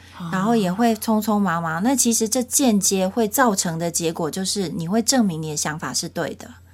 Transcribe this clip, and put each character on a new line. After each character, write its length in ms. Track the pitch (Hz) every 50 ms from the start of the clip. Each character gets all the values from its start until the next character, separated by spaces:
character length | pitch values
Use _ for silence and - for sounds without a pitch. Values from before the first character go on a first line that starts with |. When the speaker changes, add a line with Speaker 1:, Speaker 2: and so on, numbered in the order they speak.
| - - - -
Speaker 1:
啊。 120 | 180 170 185
Speaker 2:
然 100 | 185 190
后 140 | 220 240
也 160 | 226 196 175 180
会 240 | 202 240 233 226
匆 260 | 220 - 226 220 214 214
匆 160 | 226 214 208
忙 240 | 202 185 165 170 165
忙。 180 | 160 160 165 196
那 100 | 247 277
其 180 | 247 - 240 226
实 160 | - 220 214
这 140 | - 262 247
间 380 | 254 - - 285 247 208 196
接 260 | 185 - 202 190 185
会 220 | 190 190 247 226 208
造 260 | - 277 262 240 196
成 240 | 190 - 180 160 160
的 100 | 170 170
结 240 | - - 170 160 165
果 160 | - 170 147
就 160 | 143 185 190
是 240 | 190 - 202 190 156
你 180 | 165 - 165 165
会 120 | 196 233
证 240 | 226 - 277 254 220
明 160 | 196 160 156
你 100 | 160 156
的 60 | 151
想 220 | 147 - 165 151 160
法 160 | - 135 127
是 140 | - - 160
对 260 | - 180 151 139 -
的。 160 | - - - - - - -